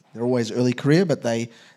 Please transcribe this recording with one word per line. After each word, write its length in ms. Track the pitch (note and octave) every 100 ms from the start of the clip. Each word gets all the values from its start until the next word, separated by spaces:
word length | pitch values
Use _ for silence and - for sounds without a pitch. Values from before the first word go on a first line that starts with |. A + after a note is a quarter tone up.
| _
they're 100 | A2
always 280 | A#2+ B2 A2
early 220 | A2+ B2
career, 320 | B2 C#3 D#3+ F#3
but 160 | B2+
they, 280 | A#2 A#2 A#2 - -